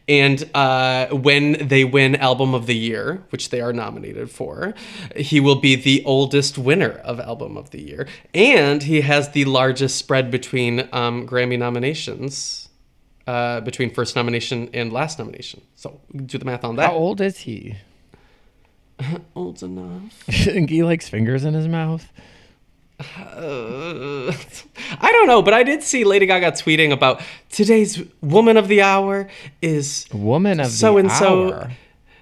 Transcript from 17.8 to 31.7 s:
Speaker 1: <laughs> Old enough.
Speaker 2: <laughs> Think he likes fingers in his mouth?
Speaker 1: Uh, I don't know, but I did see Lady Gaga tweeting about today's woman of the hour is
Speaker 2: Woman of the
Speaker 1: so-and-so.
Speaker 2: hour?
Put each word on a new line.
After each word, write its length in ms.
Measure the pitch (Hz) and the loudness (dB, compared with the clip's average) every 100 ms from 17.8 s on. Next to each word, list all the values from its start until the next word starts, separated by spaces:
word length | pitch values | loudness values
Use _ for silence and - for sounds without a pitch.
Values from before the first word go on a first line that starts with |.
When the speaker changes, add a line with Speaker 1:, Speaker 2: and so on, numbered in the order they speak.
| - _ _ _ _ _ _ _ _ _ _ - | -18 _ _ _ _ _ _ _ _ _ _ -10
Speaker 1:
<laughs> 360 | 135 170 - | -8 -8 -10
Old 280 | - 180 - | -12 -10 -10
enough. 500 | 90 92 180 180 208 | -12 -12 -12 -12 -16
Speaker 2:
<laughs> 180 | - - | -16 -6
Think 400 | - 190 202 151 | -2 0 0 0
he 120 | 160 | 0
likes 260 | 170 165 - | 0 -2 -4
fingers 360 | 107 113 135 | -4 -2 -2
in 100 | 143 | -2
his 120 | 156 160 | -2 -2
mouth? 460 | 165 160 160 - - - _ _ _ _ _ _ - | -4 -4 -6 -10 -20 -20 _ _ _ _ _ _ -20
Speaker 1:
Uh, 1300 | - - - - 156 135 113 123 165 151 135 143 131 135 - - - - - 180 | -18 -18 -18 -14 -10 -8 -8 -10 -10 -10 -8 -8 -6 -8 -12 -20 -20 -18 -14 -2
I 120 | - | 2
don't 140 | 466 392 | 4 6
know, 160 | 240 | 6
but 100 | 180 | 6
I 80 | 220 | 6
did 200 | 247 302 | 4 0
see 220 | - 262 | -2 2
Lady 220 | 202 196 190 | 4 4 4
Gaga 260 | 185 175 | 2 0
tweeting 400 | - - 156 156 | -2 0 2 2
about 280 | 139 131 131 - - _ | 4 2 0 -6 -20 _
today's 520 | - 208 226 208 170 - _ | 0 4 4 2 -2 -12 _
woman 360 | 151 175 226 220 | 2 4 6 6
of 120 | 196 | 6
the 140 | 208 | 4
hour 460 | 196 196 196 196 196 - - - | 4 4 0 -4 -6 -14 -20 -8
is 460 | 165 151 139 - - | -2 -2 -4 -8 -8
Speaker 2:
Woman 480 | 107 104 143 202 175 | -4 0 2 2 0
of 60 | 131 | -2
the 60 | |
Speaker 1:
so-and-so. 800 | 113 220 202 196 - 190 185 185 | 2 4 6 4 4 4 4 2
Speaker 2:
hour? 200 | - 123 | -4 -10